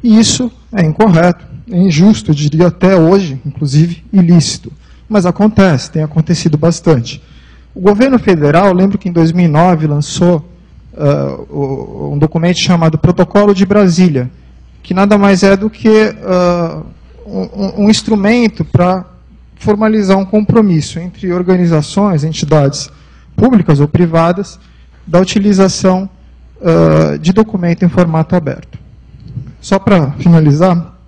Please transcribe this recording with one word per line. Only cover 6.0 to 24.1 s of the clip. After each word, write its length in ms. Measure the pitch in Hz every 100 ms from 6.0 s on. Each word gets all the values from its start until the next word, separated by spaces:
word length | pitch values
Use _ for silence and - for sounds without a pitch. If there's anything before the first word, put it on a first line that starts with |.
acontecido 540 | 156 160 156 170 160 151
bastante. 640 | 160 165 - 135 117 - - - - - -
O 60 | -
governo 380 | 185 202 269 254
federal, 540 | - 175 143 156 202
lembro 240 | 180 196 196
que 120 | 185
em 40 |
dois 200 | 170 165
mil 120 | 170
e 40 | 175
nove 380 | 151 180 170 156
lançou, 600 | 147 147 - 175 170 - - - - - -
ah, 400 | 147 143 139 135 143
o, 600 | 143 139 135 - - 143
um 40 | 143
documento 400 | 151 170 170 175
chamado 380 | - 175 165 156
Protocolo 580 | 170 175 175 202 208
de 120 | 190 190
Brasília, 640 | 202 196 170 180 139 123 - - - - -
que 120 | -
nada 240 | 180 202 208
mais 240 | 202 190
é 140 | 196 196
do 120 | 214
que, 460 | - 220 220 214 -
ah, 600 | - 180 180 175 165 156 - - - - -
um, 160 | 190
um, 420 | 185 196 190 202
um 60 | 208
instrumento 720 | 220 - 214 196 240 226 -
pra 400 | 165 - 180 185 180 - _ - - -
formalizar 600 | - 208 220 220 190 196
um 80 |
compromisso 720 | 190 208 208 233 208 165 147 170
entre 320 | 175 - 190
organizações, 920 | 175 180 185 175 160 147 - 208 165
entidades 680 | 156 156 147 156 139 135 - - - - _ -
públicas 420 | 240 240 170 143
ou 80 | 147
privadas, 720 | 165 175